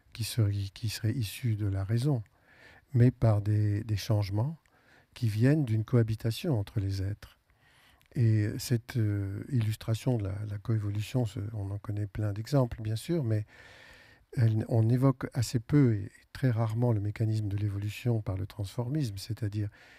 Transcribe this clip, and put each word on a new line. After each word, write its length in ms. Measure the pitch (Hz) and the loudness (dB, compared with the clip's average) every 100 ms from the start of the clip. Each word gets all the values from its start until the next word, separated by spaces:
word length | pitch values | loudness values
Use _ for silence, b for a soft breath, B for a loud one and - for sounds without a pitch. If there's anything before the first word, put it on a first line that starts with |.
| b | b
qui 120 | - | -8
seraient, 280 | 110 - 101 101 98 | -6 0 2 2 -4
qui 140 | - 107 | -6 -6
seraient 240 | - 110 | -4 -2
issues 420 | 135 101 - 120 | -2 -4 -4 -4
de 120 | 104 104 | -2 -2
la 180 | 95 | -2
raison, 400 | 95 117 139 127 - B B B B B _ | 0 0 0 -2 -4 B B B B B _
mais 200 | 120 123 | 6 6
par 280 | - 113 104 | 6 4 4
des, 440 | 101 107 104 101 | 2 2 2 0
des 120 | 117 104 | -2 -4
changements 600 | - 107 95 104 135 165 _ b b b b | 0 0 2 0 -2 -4 _ b b b b
qui 140 | - 113 | -4 -2
viennent 360 | 104 127 156 | 4 4 4
d'une 200 | 127 110 | 2 0
cohabitation 720 | 107 120 113 110 113 110 180 117 | 2 2 4 0 -2 -4 0 0
entre 220 | 98 107 | 0 -2
les 220 | 98 98 | -2 -2
êtres. 360 | 95 104 - _ _ b b b b b b | -4 -6 -12 _ _ b b b b b b
Et 340 | 156 113 110 104 120 | 2 4 4 2 -2
cette, 380 | - 117 - 123 | -2 -2 -2 -2
euh, 480 | 107 101 98 101 - | 0 0 -4 -6 -2
illustration 720 | 131 107 110 - 110 135 120 | 0 0 -2 -4 -2 0 -2
de 60 | |
la, 100 | 98 98 107 | -2 -6 -6
la 100 | 104 | -8
coévolution, 680 | - 110 104 104 104 131 | -2 -2 -2 -4 -4 -2
ce, 140 | 117 104 104 | -2 -4 -8
on 180 | 107 98 | -6 -6
en 80 | 101 | -8
connaît 300 | - 104 101 | -6 -6 -6
plein 240 | - 107 | -4 -4
d'exemples, 500 | 101 110 143 123 - | -4 -2 0 0 -2
bien 140 | 107 110 | -6 -6
sûr, 260 | - 170 | -2 -2
mais 240 | 117 107 104 B B B B B B B _ - | 0 -2 -2 B B B B B B B _ 2
elle, 280 | 113 110 - | 2 2 2
on 200 | 117 113 | 2 4
évoque 400 | 123 135 131 - | 4 4 2 -4
assez 280 | - 110 123 | -4 -2 -2
peu 340 | - 147 127 | 2 4 6
et 160 | 104 101 - _ | 4 -4 -14 _
très 180 | - 131 | -2 0
rarement 420 | 113 113 113 123 | 2 0 2 2
le 80 | 107 | 2
mécanisme 480 | 101 107 110 110 104 | 0 -2 0 0 -2
de 80 | 98 | -2
l'évolution 640 | 104 101 104 - 123 113 | -2 -2 -6 -4 -2 -2
par 140 | 104 98 | -2 -4
le 100 | 98 | -6
transformisme, 720 | - 101 - 120 156 123 98 | -8 -8 -6 -4 -2 -2 -6
c'est-à-dire, 500 | - 107 104 104 101 B B | -8 -6 -4 -2 -6 B B